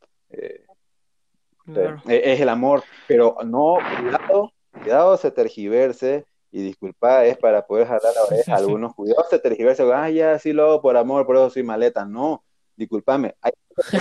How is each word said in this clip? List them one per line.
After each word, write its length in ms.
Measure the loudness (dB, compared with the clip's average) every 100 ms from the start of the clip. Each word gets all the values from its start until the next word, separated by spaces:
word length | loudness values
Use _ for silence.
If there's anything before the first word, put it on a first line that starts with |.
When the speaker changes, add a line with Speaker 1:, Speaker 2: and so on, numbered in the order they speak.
| _ _ _
Speaker 1:
Eh, 360 | -16 -16 -18 _ _ _ _ _ _ _ _ _ _ -10
Speaker 2:
Claro. 360 | -6 -4 -6 -2
Speaker 1:
eh, 120 | 0 2
es 160 | 0
el 80 | 0
amor, 340 | 0 0 0 -2 -16 0
pero 300 | 2 2 0 -4
no, 300 | -2 0 0 -2 -6
cuidado, 520 | -4 -4 0 0 -2 _ _
cuidado 460 | -12 -2 2 4 2
se 140 | 0
tergiverse, 960 | -2 -4 -4 -2 0 0 -2 -4 -4 -8 _ _
y 100 | -10
disculpa, 640 | -10 -10 -14 -2 2 4 4
es 120 | 2
para 280 | 2 2 0
poder 220 | 0 0
jalar 140 | 0 0
la 100 | 0
oreja 300 | 0 0 0
a 20 | 0
Speaker 3:
<laughs> 20 |
Speaker 1:
algunos, 360 | 0 -2 -6
cuidado 300 | -8 -2 0 0
se 100 | 0
tergiverse, 440 | 0 0 0 2 2
"Ah, 160 | 2 0
ya, 280 | 0 0 0
sí 120 | -2
lo 100 | 0 2
hago 160 | 2
por 160 | 2 2
amor, 280 | 2 0 2
por 100 | 2
eso 120 | 2
soy 140 | 0
maleta", 420 | -6 -2 0 -2 -6
no, 380 | -6 -6 -6 _ _ _ -14
discúlpame, 600 | -8 -4 -2 -2 -4 -6
hay 100 | -6 -6 _ -8 -4 -2